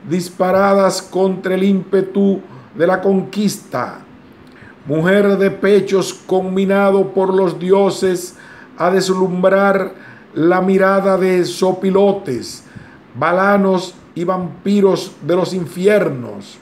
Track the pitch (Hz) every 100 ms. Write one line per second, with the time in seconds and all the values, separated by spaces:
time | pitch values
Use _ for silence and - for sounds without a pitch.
0 | - 175 175 - 180 190 196 196 190 190
1 | - 180 190 185 185 185 196 190 175 190
2 | 185 196 196 190 - - - - 175 185
3 | 196 196 165 196 208 - - 127 110 -
4 | - - - - - - - - - 156
5 | 170 202 202 196 196 - 190 202 - 190
6 | 170 - - 185 185 185 190 196 202 196
7 | 190 196 190 190 185 151 180 196 196 175
8 | 190 175 - - - - - - 175 190
9 | 185 190 190 175 190 196 196 196 185 -
10 | - - - - 165 180 190 190 190 196
11 | 190 190 185 180 160 - 185 185 190 190
12 | 202 190 - 120 101 - - - - -
13 | - 117 156 180 196 202 196 185 175 -
14 | - - 175 185 175 143 196 202 190 170
15 | - - 147 180 175 185 165 175 190 208
16 | 170 135 110 101 101 -